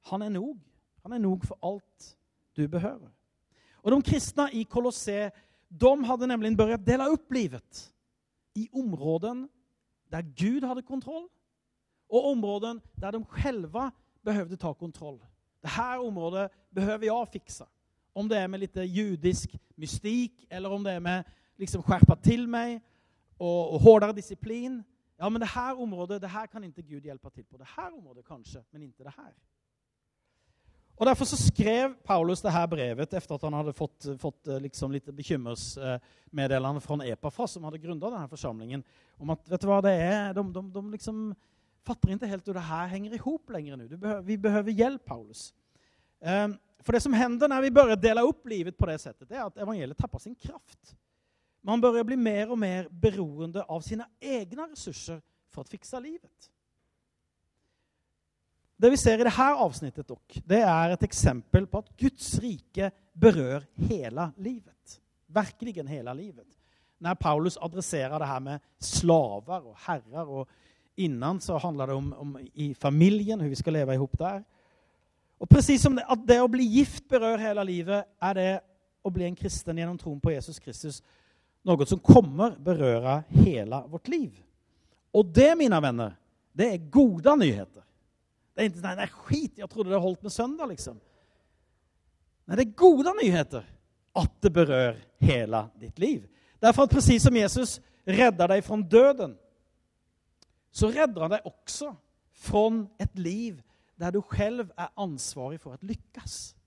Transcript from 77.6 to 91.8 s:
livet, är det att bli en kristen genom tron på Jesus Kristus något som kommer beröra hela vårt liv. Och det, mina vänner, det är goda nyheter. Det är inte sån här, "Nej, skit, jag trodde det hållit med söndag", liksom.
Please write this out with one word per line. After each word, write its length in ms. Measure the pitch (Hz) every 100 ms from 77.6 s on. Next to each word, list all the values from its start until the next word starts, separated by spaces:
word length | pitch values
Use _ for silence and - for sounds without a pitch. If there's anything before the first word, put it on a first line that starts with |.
livet, 420 | 196 180 170 202 - _
är 160 | 180
det 260 | 190 185 190 _ _ _ _
att 80 | 202
bli 120 | 180
en 120 | 175 180
kristen 420 | 196 - - 165
genom 200 | 170 175
tron 220 | - 143
på 120 | 160
Jesus 260 | 147 120 151
Kristus 440 | - 117 156 139 _ _ _ _ _ _
något 260 | - 165 143
som 100 | 190
kommer 580 | - 247 185 139 226 180
beröra 640 | 147 175 135 117 127 143 151
hela 580 | - 196 135 104 131 135
vårt 220 | 165 -
liv. 340 | 330 220 - _ _ _ _ _ _ _
Och 160 | - 196
det, 300 | 160 277 330
mina 240 | 277 175
vänner, 360 | 147 117 110 90 _ _ _
det 200 | 143 226
är 60 | 185
goda 580 | 160 233 262 170 160 294
nyheter. 460 | 175 104 95 - _ _ _ _ _ _ _
Det 60 | -
är 40 |
inte 140 | 214 170
sån 100 | 185
här, 80 | 185
"Nej, 120 | 202
skit, 440 | - - 285 294
jag 160 | - 196
trodde 200 | 220 190
det 60 | 196
hållit 260 | 185 180
med 100 | 208
söndag", 340 | - 240 311 294
liksom. 340 | 160 - 113 _ _ _ _ _ _ _ _